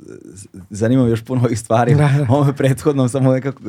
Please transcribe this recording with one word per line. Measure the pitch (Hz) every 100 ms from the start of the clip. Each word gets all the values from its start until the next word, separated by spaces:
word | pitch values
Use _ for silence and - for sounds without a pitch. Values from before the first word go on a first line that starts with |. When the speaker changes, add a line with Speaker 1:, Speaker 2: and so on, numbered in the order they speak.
Speaker 1:
e, | - 53
z-, | - 95 98 98 90
zanima | 101 110 131
me | 120
još | 113
puno | 117 127
ovih | 120 110
stvari. | - 113 120
Speaker 2:
Da, | 147 147 139
da. | 135
Speaker 1:
Ovo | 139 143
je |
prethodno | 139 135 131 156 139 127
samo | 135 131
nekako, | 131 135 131